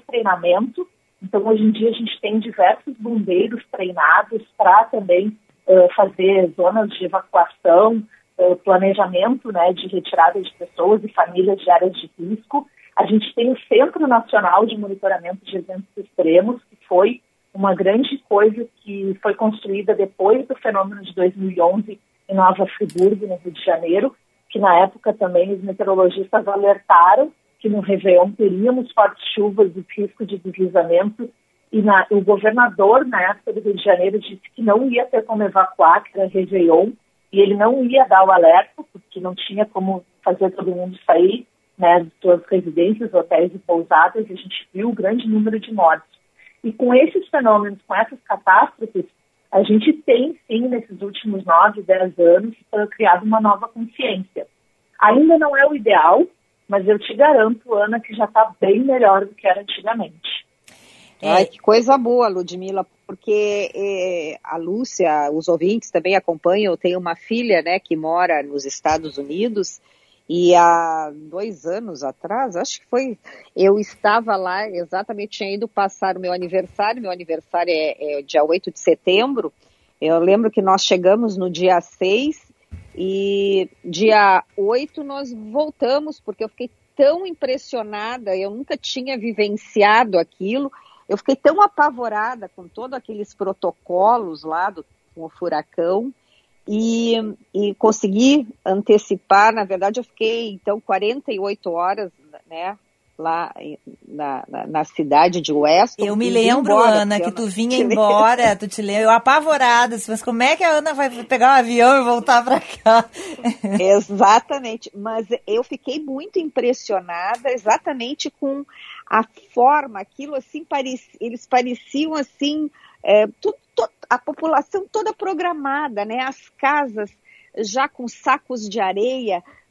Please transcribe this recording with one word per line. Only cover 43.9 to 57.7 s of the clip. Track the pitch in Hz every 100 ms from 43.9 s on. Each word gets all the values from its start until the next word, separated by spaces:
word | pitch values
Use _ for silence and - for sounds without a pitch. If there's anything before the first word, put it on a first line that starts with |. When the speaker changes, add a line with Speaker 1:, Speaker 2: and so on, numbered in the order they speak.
| - - 226 214
Speaker 1:
e |
a | 185
gente | 190 - -
viu | 190 233
o |
grande | 208 190 240 226
número | 214 214 214
de | -
mortes. | 214 165 160 _ _ _ _ _ _ 233
E |
com | - 247
esses | 254 302 381 -
fenômenos, | 294 233 208 202 196 -
com | 196
essas | 220 262 -
catástrofes, | 196 - 196 262 - 220 185 - _ _ _ -
a | 190
gente | 208 214 311
tem, | - - 247 294 - -
sim, | 233 254
nesses | 240 214 185
últimos | 202 202 220 190 175
nove, | 165 208 208
dez | 180 185 185 175
anos, | 170 180 226 - -
eh, | 208 208
criado | - 202 180
uma | 214 220
nova | 214 196 226
consciência. | 226 226 - 254 190 - - - _ _ _ _ -
Ainda | 214 247 320 320
não | 302 277
é | 294
o |
ideal, | 285 214 180 160 220 359 _ _ _ -
mas | 202 185
eu | 208
te | - 220
garanto, | 294 262 220 233 247